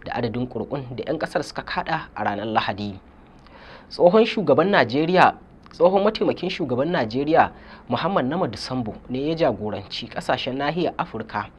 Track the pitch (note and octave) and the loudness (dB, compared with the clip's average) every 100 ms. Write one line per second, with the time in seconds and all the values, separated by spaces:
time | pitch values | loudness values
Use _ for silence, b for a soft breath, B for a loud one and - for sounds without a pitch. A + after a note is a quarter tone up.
0 | - - A#2+ A#2+ B2 A2+ G#2 C#3 B2 B2 | -8 -4 -4 -4 -6 -6 -6 -6 -8 -8
1 | - D#3 D#3+ - C#3+ - - - - D#3+ | -4 -4 -2 -4 -4 -8 -8 -6 -4 -6
2 | - - G#2 G2+ A2 A2 A2+ G2+ G#2 F#2 | -6 -6 -4 -4 -2 -2 -2 -4 -6 -10
3 | - - - - B B B B B - | -16 -20 -20 -20 B B B B B 4
4 | E3+ A3 A#3 - D#3 C3+ F#3 F#3+ A#2+ C3+ | 6 6 4 2 4 4 6 4 4 2
5 | D#3+ F3+ C3 - - - - - E3+ F#3+ | 2 6 6 4 -10 -20 -10 4 4 6
6 | G3+ A3 F3 - F3+ F#3 D3 B2 D#3 F3 | 2 0 0 0 -2 -4 -2 0 0 0
7 | A2+ B2 C#3+ D#3+ G#2+ B B B B A#2+ | 0 -2 2 4 4 B B B B -2
8 | D#3+ G3+ B2+ F3 D#3+ G2+ - B2+ A2 F#2 | 0 0 0 0 -2 -4 -6 -6 -6 -8
9 | - B2+ D3 E3 D3+ G2+ G#2 G2+ F#2+ - | -8 -4 -2 0 0 0 -4 -8 -10 -12
10 | A#2 - - B2+ C3+ C3 C#3+ E3 D#3 - | -10 -8 -4 -2 -4 -4 -4 -2 -2 -4
11 | A2+ A2+ A2 G#2+ G2+ | -8 -8 -8 -8 -8